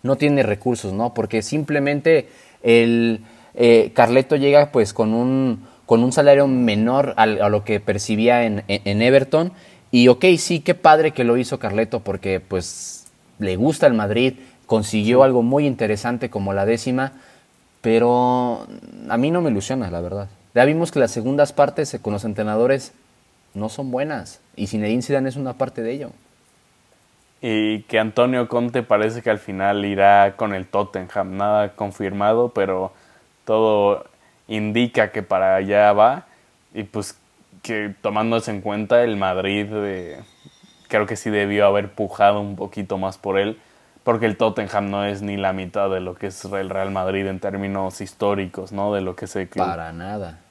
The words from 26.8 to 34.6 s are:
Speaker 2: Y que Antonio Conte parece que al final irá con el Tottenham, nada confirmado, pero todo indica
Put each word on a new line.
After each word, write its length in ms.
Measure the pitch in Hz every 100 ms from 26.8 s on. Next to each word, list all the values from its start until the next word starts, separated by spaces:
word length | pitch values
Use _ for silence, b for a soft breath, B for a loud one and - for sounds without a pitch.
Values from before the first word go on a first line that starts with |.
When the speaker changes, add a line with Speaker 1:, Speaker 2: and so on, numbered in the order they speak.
| _ _ _ _ _ _
Speaker 2:
Y 380 | 123 110 107 107 -
que 100 | 113
Antonio 500 | 110 123 123 127 120
Conte 360 | 120 120 123
parece 400 | 113 104 110 117
que 80 | 117
al 80 | 104
final 440 | - 95 98 101
irá 520 | 101 98 98 101 98
con 180 | - 107
el 140 | 98 92
Tottenham, 680 | 98 98 95 90 104 95 95
nada 320 | 101 107 104
confirmado, 760 | - 104 95 98 101 104 113 120
pero 440 | 110 98 92 95 b b b b _
todo 600 | - 110 110 107 101 101 - _ b b -
indica 640 | 110